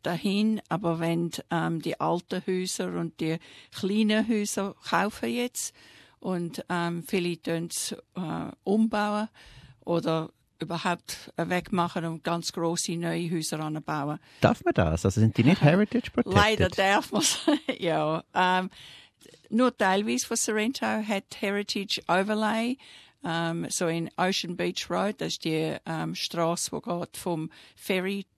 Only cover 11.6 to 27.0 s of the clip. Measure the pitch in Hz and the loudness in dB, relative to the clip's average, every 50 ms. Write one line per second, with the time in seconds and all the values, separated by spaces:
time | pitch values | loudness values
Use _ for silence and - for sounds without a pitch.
11.6 | 170 - - 185 170 170 - 185 165 165 165 160 _ 170 170 170 165 - - 190 | -2 -2 0 0 0 0 -2 -4 -4 -4 -6 -6 _ -4 -4 -2 -4 -6 -4 -2
12.6 | 165 165 170 170 - - 175 170 170 170 165 170 175 165 175 165 156 - - 156 | 0 0 0 0 -2 -2 -4 -2 -2 -2 -2 -2 -2 -2 -2 -2 -2 -2 -4 -4
13.6 | 156 156 156 156 156 - 156 151 139 147 151 - _ - - - - - 240 - | -4 -4 -4 -6 -4 -4 -4 -2 -2 -2 -4 -6 _ -16 -4 2 4 4 4 4
14.6 | - 359 - - 104 80 80 85 - 98 - - 110 113 - - 110 135 185 - | 0 0 2 4 4 4 2 2 2 2 4 6 4 4 6 6 6 6 6 8
15.6 | - 147 160 190 208 - - 233 - - - - - - 185 202 208 214 220 214 | 6 6 6 6 2 2 0 -2 -2 -2 -2 -2 -2 4 6 6 6 6 6 4
16.6 | 214 185 - - 196 190 202 254 277 - - 208 311 - - - - - 294 269 | 2 0 2 2 4 4 4 4 2 2 -2 2 2 2 0 2 2 2 2 2
17.6 | - - 247 - - 170 156 156 156 151 156 165 - _ _ 180 185 185 185 185 | 2 -4 -4 -2 0 0 2 2 2 2 0 -2 -4 _ _ 4 4 6 4 2
18.6 | 185 190 - - - - - - - _ _ _ - - - _ _ - - 220 | 0 -2 -8 -12 -20 -20 -20 -20 -20 _ _ _ -20 -20 -20 _ _ -2 2 4
19.6 | 254 247 233 _ 214 190 190 196 208 226 240 254 - - 233 226 - - 214 214 | 4 4 4 _ 2 4 4 4 2 0 0 -2 -2 -2 -2 -2 0 0 0 0
20.6 | 214 220 269 - - 220 214 220 214 208 214 196 - _ - - - 196 202 202 | 0 0 0 -2 -2 -2 0 -2 -2 -2 -2 -4 -4 _ -10 -4 -2 -2 0 -2
21.6 | 208 - - 208 196 - - - - - 170 185 196 208 214 214 220 214 214 226 | -2 -2 -4 -4 -4 -4 -6 -6 0 2 2 2 2 2 0 0 0 0 0 0
22.6 | 226 240 254 - - - - - - - _ _ - 180 165 165 170 165 165 170 | 0 -2 -4 -6 -10 -20 -20 -20 -20 -20 _ _ -6 -4 -2 -2 -2 -2 -2 -4
23.6 | 170 - - - 185 165 165 170 165 - _ - 175 185 190 - - 165 175 - | -4 -4 -4 -2 0 0 0 -2 -4 -4 _ 0 0 2 2 0 -2 -4 -4 -2
24.6 | 175 180 180 - - - 175 180 190 202 208 _ 165 160 - - - 165 160 156 | -2 -2 -2 -4 -6 -4 -2 0 0 -2 -2 _ -4 -6 -6 -4 -4 -2 0 0
25.6 | 160 160 151 - _ - 165 160 160 160 170 - - - - 170 170 165 170 175 | 0 -2 -4 -6 _ -8 -6 -4 -4 -6 -6 -6 -6 -6 -2 0 0 0 0 -2
26.6 | - - - - - 233 175 175 | -4 -4 -6 -8 -6 -6 -6 -6